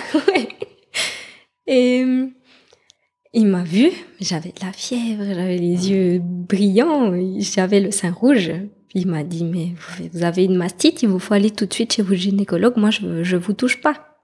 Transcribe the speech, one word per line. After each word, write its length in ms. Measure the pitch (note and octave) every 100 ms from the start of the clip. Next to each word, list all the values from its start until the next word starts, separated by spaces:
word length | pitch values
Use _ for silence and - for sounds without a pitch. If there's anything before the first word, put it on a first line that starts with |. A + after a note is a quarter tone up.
| - D4+ D#4+
ouais. 140 | F#4 A3 - - _ _ - - - - - _ _ -
Et, 340 | C4 B3 B3
euh, 220 | B3+ B3+ C4 B3+ _ _ _ _ _ _ _ _ _
il 120 | A#3 G#3+
m'a 160 | F#3
vue, 300 | F3 F#3+ D#4 F4+ - -
j'avais 280 | F#3+ E3 F3
de 160 | - F#3
la 60 |
fièvre, 500 | - - B3 A#3 G#3+
j'avais 320 | G3+ F3+ F#3 F3+
les 320 | F3 F3 F#3+
yeux 260 | G3 F3+ F3+
brillants, 920 | F3 F3+ F3+ G3+ G3+ F#3+ D#4+ D4 A3+ F3+ F#3 G3
j'avais 400 | G3 - F#3 G3+
le 140 | G3
sein 180 | G#3 F3
rouge. 400 | F3 B3 C4 E3 D#3+ G3+ - _
Puis 120 | F#3+
il 60 | F#3
m'a 160 | D#3+
dit, « 200 | D3 E3 E3+
Mais 180 | F3 E3+
vous, 300 | E3+ - F3 E3
vous 100 | E3+
avez 220 | F3 F3
une 120 | F#3 F#3
mastite, 460 | F3 - D4+ E4
il 60 | A3+
vous 100 | F#3
faut 140 | -
aller 180 | G3+ G#3
tout 140 | G#3
de 80 | G3
suite 220 | - A3+
chez 80 | -
votre 180 | F#3+ F#3+
gynécologue, 540 | G3 G3 G3 E3+ A3+ B3
moi 140 | G#3
je, 320 | A3 F3+ E3
je 140 | F3 F3+
vous 160 | F3+
touche 260 | G3 B3 -
pas. » 360 | D4+ C#4+ - _